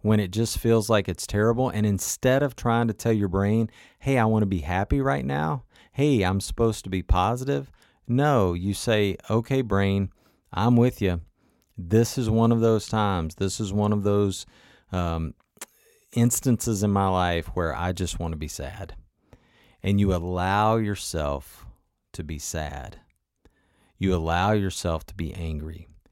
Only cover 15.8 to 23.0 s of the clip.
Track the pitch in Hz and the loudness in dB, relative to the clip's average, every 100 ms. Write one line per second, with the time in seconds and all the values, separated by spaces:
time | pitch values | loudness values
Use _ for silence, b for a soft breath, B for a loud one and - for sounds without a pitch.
15.8 | b b b 120 120 - 135 113 120 104 | b b b 0 2 2 0 0 0 0
16.8 | 104 98 98 92 87 85 - 92 82 78 | 0 2 2 2 0 -2 -4 -4 -4 -2
17.8 | 90 90 87 - 85 78 76 - 69 104 | -4 -2 -4 -4 -6 -6 -8 -10 -12 -12
18.8 | - - - _ b b b b b b | -14 -16 -20 _ b b b b b b
19.8 | 92 101 98 90 87 90 92 101 110 113 | 0 2 4 2 -2 -2 0 2 2 2
20.8 | 104 101 - 82 73 69 - - - - | 0 -4 -6 -4 -4 -4 -8 -20 -20 -20
21.8 | _ _ _ - 78 76 - 82 76 69 | _ _ _ -14 -10 -10 -8 -8 -8 -10
22.8 | 65 - | -14 -18